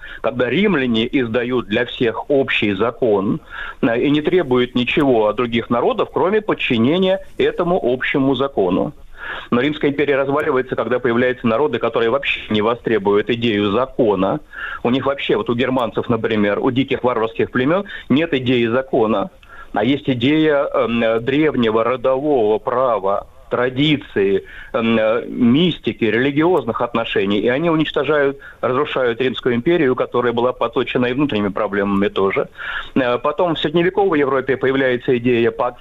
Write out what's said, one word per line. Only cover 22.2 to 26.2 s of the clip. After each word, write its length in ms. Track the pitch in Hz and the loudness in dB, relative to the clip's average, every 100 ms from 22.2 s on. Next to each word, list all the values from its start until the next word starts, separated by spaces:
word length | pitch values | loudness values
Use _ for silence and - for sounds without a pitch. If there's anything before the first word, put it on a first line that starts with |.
| 151 135 107 107 | 2 2 2 0
права, 680 | 131 123 131 107 95 101 - - - | 0 0 0 0 0 -2 -4 -16 -6
традиции, 920 | 120 127 127 151 139 - 110 98 95 - - - | -2 -2 0 0 0 -2 0 2 0 -4 -16 -6
эм, 260 | 123 113 113 | -2 2 2
э, 260 | 110 117 - | 2 0 -2
мистики, 760 | 117 120 135 175 - - - | 0 4 4 2 0 -4 -2
религиозных 760 | 110 110 | 0 2